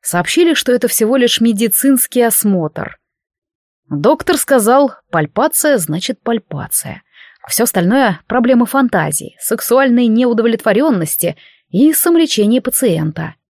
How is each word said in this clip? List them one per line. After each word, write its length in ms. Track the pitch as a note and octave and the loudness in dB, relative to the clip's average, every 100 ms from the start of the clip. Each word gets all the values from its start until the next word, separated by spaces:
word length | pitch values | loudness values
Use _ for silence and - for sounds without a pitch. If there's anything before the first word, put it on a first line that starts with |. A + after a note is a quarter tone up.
сообщили, 520 | - F3 E3+ - E4+ | -4 -4 -2 0 2
что 180 | D#4 - | 2 0
это 160 | B3 A#3+ | 0 0
всего 300 | - A3 C4 | 0 0 2
лишь 240 | A#3+ - | 2 2
медицинский 800 | A#3 G3+ A3+ - C4+ C4 - B3 | 0 0 -2 0 0 0 0 0
осмотр. 800 | A#3 A3 G#3+ F#3 D#3 - - - _ _ _ _ _ _ _ _ _ | 0 0 0 0 -2 -8 -12 -14 _ _ _ _ _ _ _ _ _
Доктор 480 | D3 F3 D4+ - E4 | -2 0 0 0 -2
сказал: 560 | - C4+ G#3+ C4 C#4 - _ | 2 2 4 2 2 -2 _
"Пальпация 680 | E3+ D3+ - D4+ - D#4 C4 | -4 -2 -2 -2 0 0 0
значит 420 | D#3 D#3 - - | -2 -6 -6 -6
пальпация". 800 | - A#3 _ D3 D3+ - - - _ _ - _ | -4 -4 _ -12 -8 -8 -8 -16 _ _ -20 _
А 80 | - | -8
всё 140 | - | -4
остальное — 580 | A#3+ - F3 B3+ B3+ D#3+ _ | -2 0 2 2 2 -2 _
проблемы 400 | A#3+ A#3+ B3 A#3+ | -2 2 2 2
фантазии, 680 | C4+ B3 F#3+ D#3 D#3 - _ | 0 0 0 -2 -6 -10 _
сексуальной 680 | - A#3 - B3 C4+ A#3+ A#3+ | -6 -6 0 2 4 2 2
неудовлетворённости 1300 | A3 B3+ A3+ A3+ A#3 A3+ G3 D#4 G#3 D#3 - E3+ D#3+ - _ _ | 2 2 2 0 0 0 2 2 0 -2 -4 -6 -6 -18 _ _
и 220 | F3+ D4 | 2 2
самолечения 720 | D4+ F4 E4+ E4 - G#3 B3 | 2 2 2 2 2 2 2
пациента. 720 | B3+ - B3 E3 D#3 D#3 D#3+ - | 0 -2 0 0 -4 -6 -12 -14